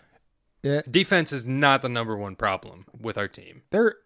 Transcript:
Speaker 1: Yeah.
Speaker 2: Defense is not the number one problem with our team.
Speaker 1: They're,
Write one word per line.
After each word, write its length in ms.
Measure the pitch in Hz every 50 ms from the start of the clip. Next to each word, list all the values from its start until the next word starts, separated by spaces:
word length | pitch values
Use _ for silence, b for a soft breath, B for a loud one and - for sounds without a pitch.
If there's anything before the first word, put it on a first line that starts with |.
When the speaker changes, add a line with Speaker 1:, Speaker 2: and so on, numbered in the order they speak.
| b b b b b _ _ _ _ _ _ _
Speaker 1:
Yeah. 200 | - 139 143 147 - 127
Speaker 2:
Defense 420 | 117 190 185 - 196 175 156 -
is 140 | 143 131 113
not 360 | 127 131 139 147 139 135 131
the 60 | 135 123
number 280 | 120 117 117 110 107
one 200 | 101 101 98 92
problem 500 | - 117 101 95 92 - - 87 87 - _ - 117
with 160 | 110 113 101 107
our 100 | 101 95
team. 340 | - - - - - 131 _ -
Speaker 1:
They're, 260 | - 208 233 214 - _ _